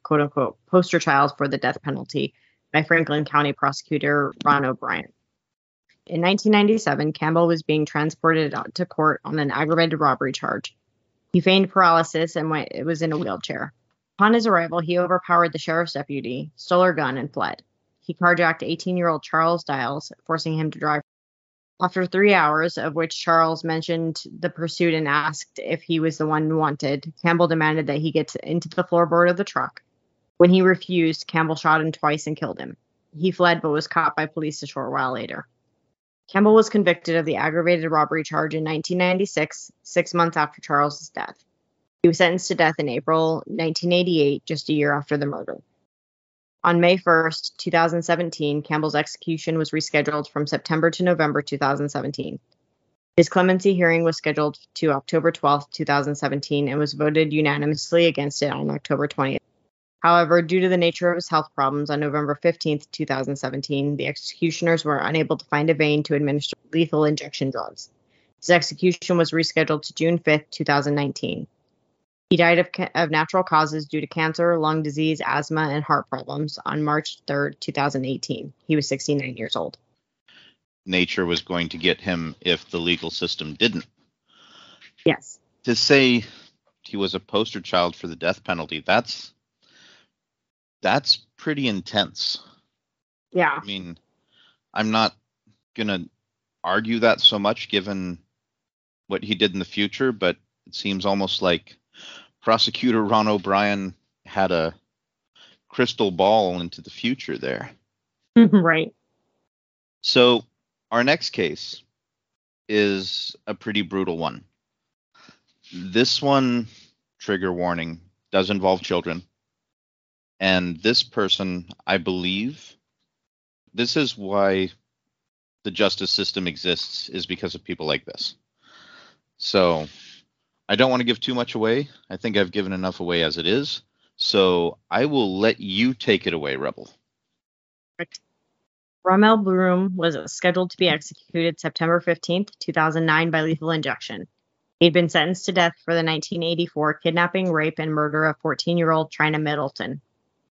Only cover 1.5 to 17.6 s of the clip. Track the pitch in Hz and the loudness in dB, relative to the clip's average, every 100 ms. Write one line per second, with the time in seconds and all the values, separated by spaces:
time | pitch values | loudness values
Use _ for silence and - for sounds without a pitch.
1.5 | 139 123 - 147 131 - 135 139 - _ | -2 -2 -4 -8 -8 -8 -6 -6 -8 _
2.5 | _ _ 151 147 165 147 151 147 147 147 | _ _ -2 2 2 2 -2 0 0 0
3.5 | 139 139 143 - 151 147 147 139 - 147 | 0 -2 -2 -4 -2 0 0 0 -2 2
4.5 | 143 131 131 123 85 - _ _ _ _ | 2 2 -4 -6 -6 -8 _ _ _ _
5.5 | _ _ _ _ _ - 170 175 202 214 | _ _ _ _ _ -8 -2 0 2 4
6.5 | 208 208 220 156 139 151 151 156 165 170 | 4 4 2 0 0 -2 -2 0 2 2
7.5 | 165 - 151 151 151 156 - 165 160 147 | 2 0 0 0 0 -2 0 2 2 0
8.5 | - - - 175 - 156 - - 151 143 | -4 -8 -6 -6 0 0 0 -4 -2 -2
9.5 | 131 151 165 165 156 147 127 135 - - | -2 0 2 2 2 2 2 -2 -4 -4
10.5 | 104 - - _ _ _ _ _ 180 185 | -6 -8 -18 _ _ _ _ _ 0 4
11.5 | 190 190 190 175 165 160 160 165 170 156 | 4 4 4 6 6 2 -2 -2 -2 -4
12.5 | 151 - - 147 156 160 151 123 90 - | -4 -6 -6 -6 -2 -2 -2 -4 -6 -8
13.5 | - 143 - _ _ _ - 208 233 220 | -8 -10 -12 _ _ _ 2 4 4 4
14.5 | 180 165 170 165 175 175 180 - 175 170 | 2 0 -4 0 0 2 0 2 2 2
15.5 | 151 - 165 170 139 143 139 120 127 151 | 0 -2 -2 -2 -6 -8 -8 -8 -8 -10
16.5 | - - 180 185 156 135 131 139 - 87 | -14 0 4 4 2 -2 -4 -6 -4 -6
17.5 | - | -6